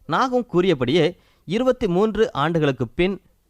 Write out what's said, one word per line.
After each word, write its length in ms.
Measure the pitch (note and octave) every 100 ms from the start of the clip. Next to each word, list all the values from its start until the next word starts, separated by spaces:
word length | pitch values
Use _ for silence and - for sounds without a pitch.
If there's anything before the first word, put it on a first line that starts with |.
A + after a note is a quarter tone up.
| -
நாகும் 420 | F3 B3+ B3 -
கூறியபடியே 640 | E3+ F#3+ C#3+ B2 F3 D#3+ - _ _ -
இருபத்தி 420 | G#3+ B3+ B3+ G#3
மூன்று 440 | F3 A3 G3+ A3
ஆண்டுகளுக்கு 560 | C3+ D3+ E3+ D3 C3+ A#2+
பின் 340 | - F3+ F#3+ _ _